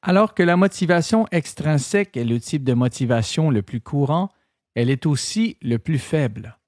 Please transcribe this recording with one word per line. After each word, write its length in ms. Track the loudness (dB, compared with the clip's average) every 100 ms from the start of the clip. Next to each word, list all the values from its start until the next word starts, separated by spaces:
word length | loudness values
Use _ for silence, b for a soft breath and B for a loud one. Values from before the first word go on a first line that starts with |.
Alors 320 | 2 4 2
que 80 | 2
la 140 | 2 4
motivation 680 | 2 2 2 2 2 0 0
extrinsèque 840 | -2 -4 -6 0 0 2 -2 -2 -2
est 80 |
le 160 | -2 -2
type 240 | -2 -4
de 100 | 0
motivation 760 | 2 0 0 0 0 0 0 0
le 120 | 0
plus 180 | -2 -8
courant, 500 | -6 -2 0 0 -2 _ _ _ _
elle 160 | -2 0
est 160 | 0 0
aussi 500 | -2 -4 -2 -4 -4
le 180 | -4 -4
plus 200 | -2 -4
faible. 580 | -2 -2 -2 -4 -16 -18